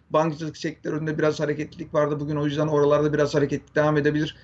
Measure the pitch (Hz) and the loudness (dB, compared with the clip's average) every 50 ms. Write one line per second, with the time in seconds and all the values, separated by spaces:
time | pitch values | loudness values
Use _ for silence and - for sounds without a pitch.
0 | _ _ 151 156 160 165 151 147 165 151 - - - 160 151 _ - 170 156 151 | _ _ 2 2 2 2 0 -4 -8 -10 -10 -6 -8 -8 -8 _ -8 -6 -6 -4
1 | 160 156 151 160 156 156 151 - 156 147 147 147 151 - - - 156 - - 151 | -4 -4 -2 0 2 0 2 0 -2 -2 -2 -4 -6 -10 -10 -14 -14 -4 0 0
2 | 147 147 151 143 147 147 151 147 147 147 139 151 151 156 147 147 147 143 147 147 | 0 0 0 -4 -4 -4 -4 -2 -2 -2 -2 -2 -2 0 2 2 4 4 4 4
3 | 151 151 147 147 147 139 - 147 143 139 147 139 - - - 151 151 151 151 147 | 2 2 2 2 0 2 2 0 0 2 0 -4 -6 -4 -2 0 2 2 2 2
4 | 143 151 147 151 156 151 - - | 2 2 2 0 -2 -2 -6 -14